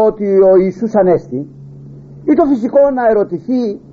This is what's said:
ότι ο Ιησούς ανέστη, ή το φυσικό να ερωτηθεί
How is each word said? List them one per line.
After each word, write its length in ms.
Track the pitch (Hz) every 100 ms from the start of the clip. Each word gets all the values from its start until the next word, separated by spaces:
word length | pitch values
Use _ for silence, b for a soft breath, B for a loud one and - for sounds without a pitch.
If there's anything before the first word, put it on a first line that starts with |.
| 220
ότι 180 | 214 202
ο 300 | 190 190 185
Ιησούς 380 | 185 - 226
ανέστη, 540 | 214 185 165 - 127 147 - - - - - - -
ή 80 | -
το 100 | 320
φυσικό 460 | 302 262 226 277 277
να 140 | 254 233
ερωτηθεί 720 | 214 196 175 - 254 226 208 -